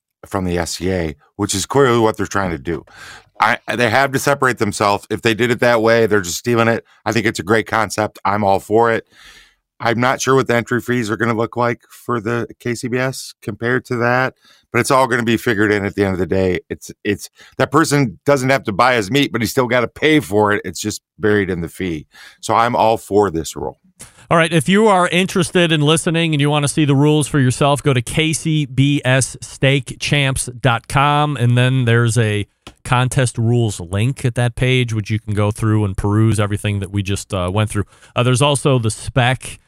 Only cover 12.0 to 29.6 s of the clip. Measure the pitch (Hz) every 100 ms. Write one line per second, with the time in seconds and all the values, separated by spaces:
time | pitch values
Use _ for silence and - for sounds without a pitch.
12 | - 120 101 120 113 - 123 117 123 127
13 | 131 127 - - - 104 117 127 - 123
14 | 120 123 131 - _ _ _ 117 113 135
15 | 131 123 117 113 - 101 107 104 98 92
16 | 98 92 90 95 95 87 - 87 - -
17 | 107 101 - _ - - 131 147 165 143
18 | 131 85 - 143 127 135 101 95 123 123
19 | 95 139 139 113 107 - 123 123 117 -
20 | 147 156 80 104 104 104 - 90 107 -
21 | - _ 104 104 92 87 82 - 92 78
22 | 69 - - _ - 110 117 123 110 113
23 | - 98 101 80 78 76 69 - _ _
24 | - _ - 165 165 165 156 196 220 190
25 | 175 170 190 196 165 185 170 160 147 160
26 | - 160 165 151 143 151 143 - 147 139
27 | 147 151 143 151 127 - 143 139 147 127
28 | 117 - 160 160 165 156 139 127 139 143
29 | 127 131 123 - - -